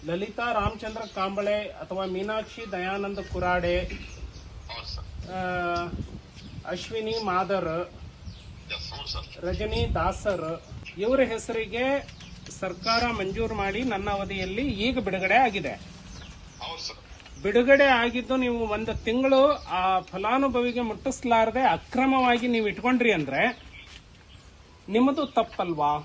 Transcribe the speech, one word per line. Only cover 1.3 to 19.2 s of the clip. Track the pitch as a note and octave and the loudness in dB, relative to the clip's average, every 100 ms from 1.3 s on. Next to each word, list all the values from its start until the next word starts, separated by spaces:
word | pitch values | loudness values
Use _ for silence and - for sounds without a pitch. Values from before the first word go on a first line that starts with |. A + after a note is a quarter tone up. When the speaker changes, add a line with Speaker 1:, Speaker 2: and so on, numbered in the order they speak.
| G3 G#3 G#3 G#3 - | 0 0 0 -2 -10
Speaker 1:
ಅಥವಾ | D#3 F#3 F#3+ | -8 -4 -4
ಮೀನಾಕ್ಷಿ | F#3 G3+ A3 G#3+ - A3+ | -2 -2 -4 -4 -10 -8
ದಯಾನಂದ | F#3 F#3 G3 G3+ G3 F3+ | -6 -4 -4 -4 -6 -6
ಕುರಾಡೆ, | F3+ F3+ F3+ F3 F3 F3+ - - - - - - - - | -2 2 2 2 0 0 -8 -12 -12 -12 -14 -16 -16 -14
Speaker 2:
ಹೌದು | - - | -12 -10
ಸರ್. | - - - - | -10 -10 -12 -8
Speaker 1:
ಆ, | F#3 F#3 F3+ F3 F3 F3 - - - - - - - - | -4 -2 -2 0 -2 -2 -6 -8 -10 -16 -18 -14 -12 -8
ಅಶ್ವಿನಿ | F3+ - A3+ A3 A3+ G#3+ | -8 -6 -6 -4 -2 0
ಮಾದರ್, | F3+ F#3 G3 E3+ E3 F3 - - - - - - - - - | 0 2 0 0 -2 -4 -10 -16 -14 -14 -14 -16 -16 -10 -10
Speaker 2:
ಎಸ್, | - | -8
ಹೌದು | - - | -10 -8
ಸರ್. | - - - E3+ | -8 -8 -8 -6
Speaker 1:
ರಜನಿ | F3 G#3+ A3+ A#3 F3 | -4 -2 0 0 2
ದಾಸರ್, | E3+ F#3+ G#3+ F3+ D#3+ E3 - - - - | 0 0 -2 -2 -2 -6 -10 -16 -14 -4
ಇವರ | G#3 C4+ B3 | 2 4 4
ಹೆಸರಿಗೆ | A3+ - A3+ A3 A3+ C4 C#4 - - - - - - | 2 -4 -4 -4 -2 0 0 -4 -14 -16 -16 -14 -8
ಸರ್ಕಾರ | F#3+ F3+ A3 A3+ A#3+ A3+ | -6 -4 0 2 2 0
ಮಂಜೂರು | F#3+ G3 A3+ G#3+ | -2 -2 -2 0
ಮಾಡಿ | G3 G3+ B3+ | -2 0 -2
ನನ್ನ | G3 G3+ G3+ | -2 -2 -2
ಅವಧಿಯಲ್ಲಿ | F#3+ G3 F#3 G3+ C#4 G3+ A3+ | -2 -4 -4 -2 -2 0 0
ಈಗ | B3+ G3+ | 0 -2
ಬಿಡುಗಡೆ | C#4+ F#3 A3 B3+ | -2 4 6 6
ಆಗಿದೆ. | G3 C#3+ G2+ - - - - - - - - | 2 -4 -8 -12 -16 -16 -16 -16 -16 -18 -14
Speaker 2:
ಹೌದು | - E3 - | -12 -10 -10
ಸರ್. | - - - - - | -12 -16 -20 -18 -6
Speaker 1:
ಬಿಡುಗಡೆ | G3 A#3 B3 C#4 C#4 B3 | 2 4 8 8 8 6
ಆಗಿದ್ದು | A#3 A#3+ A#3+ C4 | 4 0 0 0
ನೀವು | B3 A#3 A3 G#3 | 2 0 0 -2
ಒಂದು | A3 G#3+ - | -2 -4 0
ತಿಂಗಳು | A#3+ | 2